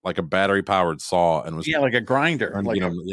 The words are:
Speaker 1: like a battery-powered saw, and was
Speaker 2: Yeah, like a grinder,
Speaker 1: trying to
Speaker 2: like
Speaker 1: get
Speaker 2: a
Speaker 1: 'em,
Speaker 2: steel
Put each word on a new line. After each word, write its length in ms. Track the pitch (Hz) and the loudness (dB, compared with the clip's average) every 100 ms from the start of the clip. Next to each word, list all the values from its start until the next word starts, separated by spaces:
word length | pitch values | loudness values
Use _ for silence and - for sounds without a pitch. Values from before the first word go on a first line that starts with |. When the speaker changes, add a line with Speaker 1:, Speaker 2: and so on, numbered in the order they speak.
Speaker 1:
like 120 | 92 85 | -6 -4
a 60 | |
battery-powered 800 | 82 90 98 98 95 98 87 76 | -2 2 2 2 2 2 2 -2
saw, 400 | - 90 85 78 | -2 2 4 2
and 120 | 78 80 | -2 -6
was 100 | 82 | -2
Speaker 2:
Yeah, 140 | 156 | 0
like 120 | 135 | 2
a 60 | 120 | 0
grinder, 500 | 110 131 156 151 101 | 0 2 2 0 -2
Speaker 1:
trying 100 | 101 | -2
to 40 | 104 | -2
Speaker 2:
like 80 | 101 | -2
Speaker 1:
get 60 | |
Speaker 2:
a 20 | 92 | -2
Speaker 1:
'em, 80 | |
Speaker 2:
steel 140 | 87 87 | -4 -4